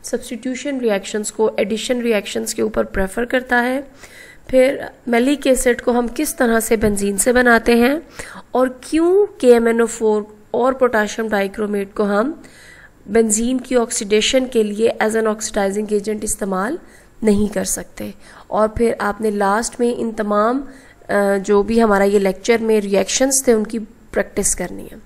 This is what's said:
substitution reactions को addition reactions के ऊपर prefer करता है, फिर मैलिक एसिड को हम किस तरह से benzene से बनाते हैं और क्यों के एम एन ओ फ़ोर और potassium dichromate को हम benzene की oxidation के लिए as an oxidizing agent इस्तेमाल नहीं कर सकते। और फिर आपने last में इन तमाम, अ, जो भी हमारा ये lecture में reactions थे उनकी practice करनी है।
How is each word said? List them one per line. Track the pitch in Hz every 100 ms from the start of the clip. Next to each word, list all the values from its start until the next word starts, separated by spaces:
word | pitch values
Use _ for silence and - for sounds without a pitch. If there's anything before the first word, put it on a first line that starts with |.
substitution | - 233 - 233 254 254 294 269
reactions | 240 196 202 214 214
को | - 214 214
addition | 202 214 - 247
reactions | 233 214 208 226 226
के | -
ऊपर | 220 226
prefer | 220 202 190 - 240
करता | 254 254 240
है, | 247 262 277 - - - - - -
फिर | 262 254 294 - - -
मैलिक | 233 254 285 277
एसिड | 247 254 240
को | -
हम | 240 240
किस | 233 302 -
तरह | 240 226
से | 220 226
benzene | 214 202 202 196
से | 254
बनाते | 247 247 226 233 233
हैं | 240 302 - - - - -
और | 247 262 254
क्यों | - 311 339 381 403 -
के | 247
एम | 240 233
एन | 226
ओ | 226
फ़ोर | - 220 214 208 - -
और | 226 247
potassium | 254 247 233 208 - 226
dichromate | 214 196 196 208 208 196
को | -
हम | 101 143 254 330 - - - - - _ -
benzene | 220 226 208 233 254
की | 247 247
oxidation | 226 - 202 214 214 262 254
के | 233
लिए | 214 208 226 -
as | 214 220
an | 220
oxidizing | 214 - - 196 196 208
agent | 208 208 214
इस्तेमाल | 214 - 196 185 208 349 - - - -
नहीं | 220 202 202
कर | 196 185
सकते। | - 175 - 208 196 - - -
और | 202 214 220
फिर | 233 226
आपने | 208 202 220
last | 202 196 208 233 -
में | 240 240
इन | 233
तमाम, | 220 208 208 220 269
अ, | 277 - - - - 202 202 196
जो | 190 202
भी | 202 226
हमारा | 226 196 202
ये | 208
lecture | 196 190 - 233
में | 220 220
reactions | 202 196 190 - 269 277 -
थे |
उनकी | 220 214 233
practice | 214 - - - 196 - 196 -
करनी | 180 196 -
है। | 220